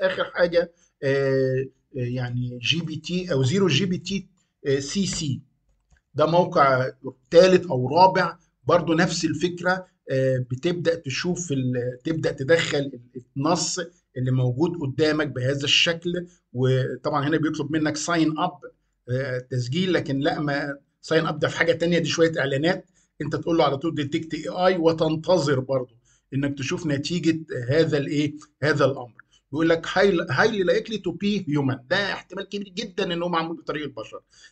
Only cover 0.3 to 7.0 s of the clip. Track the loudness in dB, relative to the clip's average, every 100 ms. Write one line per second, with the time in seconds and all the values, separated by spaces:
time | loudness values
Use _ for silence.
0.3 | 0 2 2 0 _ _ _ -2 2 2
1.3 | 2 2 0 -4 -10 _ -6 -4 -4 -4
2.3 | -4 -4 -2 0 0 -2 -8 -4 -4 0
3.3 | 0 2 4 2 2 0 -2 -4 -8 -8
4.3 | _ _ _ -2 -2 -2 -2 -2 -4 -4
5.3 | -6 -10 _ _ _ _ _ _ 0 2
6.3 | 4 4 4 4 4 0 -6